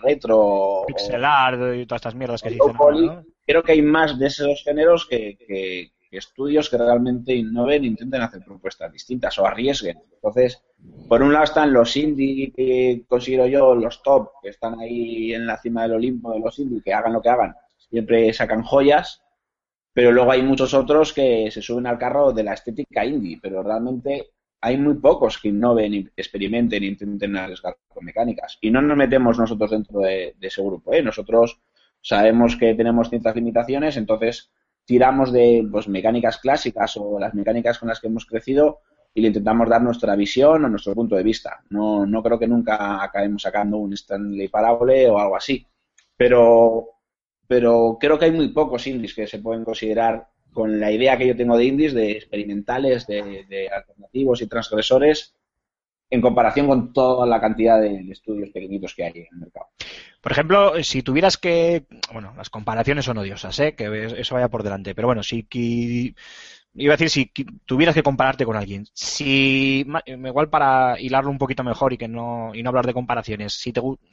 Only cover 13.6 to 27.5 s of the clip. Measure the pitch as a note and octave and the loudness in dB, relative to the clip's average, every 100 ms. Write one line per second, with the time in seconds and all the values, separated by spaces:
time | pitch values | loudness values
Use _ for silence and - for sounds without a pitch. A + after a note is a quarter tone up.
13.6 | C3 A#2+ A2 - C3+ C#3 G#3+ - G2 - | 6 4 2 -4 2 2 2 -14 -18 -10
14.6 | A#2 A2+ A2+ A#2+ A#2 A2+ A2+ A#2 A#2 A2 | -10 -10 -10 -6 -6 -6 -6 -4 -6 -6
15.6 | A#2+ A#2 A2+ A2+ B2+ B2 A#2 A2 A2+ - | -6 -4 -2 0 -2 -4 -6 -6 -6 -6
16.6 | C3+ A2+ F#2+ G#2 A2+ A#2 A#2+ B2 G2 - | -6 -6 -2 -2 0 0 2 2 0 -4
17.6 | _ _ _ A2+ G#2+ A#2 A2+ A2 B2 A2 | _ _ _ -6 2 4 4 2 -2 -2
18.6 | A2 C#3 C#3 D3+ - - _ _ _ _ | 2 4 6 4 2 -14 _ _ _ _
19.6 | _ _ _ - A#2+ A#2+ B2 B2+ C3+ C3+ | _ _ _ 4 6 6 6 4 2 2
20.6 | C3 C#3 B2 D3+ D3+ - C3+ A2+ G#2+ A2+ | 2 2 4 4 2 2 2 2 0 -6
21.6 | G#2 A#2+ B2 A#2+ B2 C#3 C#3 A2+ G#2 G2 | -6 -6 -4 -4 -2 2 2 2 -2 -4
22.6 | - C3 C3+ - A2+ D3 F#2 D#2+ G2 F#2+ | -10 -10 -6 -4 -2 -2 -4 -8 -8 -8
23.6 | G2 A2 A#2+ B2+ C3+ C#3 - _ _ _ | -4 -4 -4 -6 -6 -8 -8 _ _ _
24.6 | A#2 C3+ D3 C#3+ C3 C3+ A#2 - G#2+ G2+ | -4 0 0 2 2 4 2 -2 -4 -2
25.6 | A#2+ A#2 G#2+ G#2 F#2+ - - G2+ G2 A#2 | 2 2 0 -2 -8 -12 -12 -8 -6 -2
26.6 | A#2 G#2 G2 G2 G#2 G2+ G2+ G2 F#2 | -2 -2 -4 -8 -10 -6 -6 -6 -8